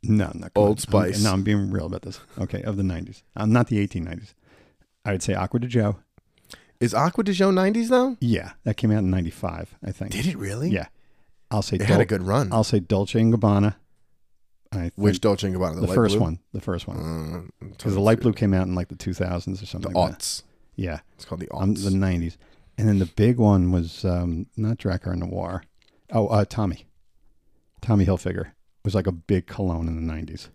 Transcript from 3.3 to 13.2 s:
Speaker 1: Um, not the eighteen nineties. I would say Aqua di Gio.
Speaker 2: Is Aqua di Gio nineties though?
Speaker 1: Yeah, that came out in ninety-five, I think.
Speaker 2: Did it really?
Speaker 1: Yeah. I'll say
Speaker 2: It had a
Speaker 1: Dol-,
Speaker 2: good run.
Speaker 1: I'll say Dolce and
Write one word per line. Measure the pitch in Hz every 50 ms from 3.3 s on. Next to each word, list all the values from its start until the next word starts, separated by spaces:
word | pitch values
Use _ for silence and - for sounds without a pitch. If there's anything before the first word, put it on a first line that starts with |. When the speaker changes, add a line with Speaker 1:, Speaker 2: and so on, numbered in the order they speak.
| _ -
Speaker 1:
Um, | 104 107 110
not | 120 120 -
the | 117 104
eighteen | 101 98 - 92 82
nineties. | 85 85 85 101 - _ _ _ _ _ _ _ _ _ _ _ _ _ _ _
I | - 101
would | 92 -
say | - 98
Aqua | 92 92 - - 120
di | 120 123
Gio. | 120 123 107 104 101 - _ _ _ - _ _ _ _ _ _ - - _ _ _ _
Speaker 2:
Is | 120 120 117
Aqua | 110 139 170 175 - 220
di | 196
Gio | 196 175 196 196 190
nineties | 185 185 190 220 233 233 226
though? | 254 254 254 269 254 -
Speaker 1:
Yeah, | - 120 113 - - - - - -
that | - 104
came | - - 110
out | 107 107
in | 101 92
ninety-five, | 92 92 87 82 - - - 90 85 82 85 - - _ -
I | 95 95
think. | - 95 101
Speaker 2:
Did | - 98 120 175
it | 165 101
really? | 101 98 98 113 139 180
Speaker 1:
Yeah. | 202 95 82 - - _ - _ _ _ _ _ _ _ _ _
I'll | - 107
say | 98 - - 92
Speaker 2:
It | 101
had | 104 104 101
a | 113
Speaker 1:
Dol-, | 92 107 98
Speaker 2:
good | 90 92
run. | 101 127 143 95
Speaker 1:
I'll | 92 113 113
say | - - 104
Dolce | 90 - 110 95 101 - -
and | 113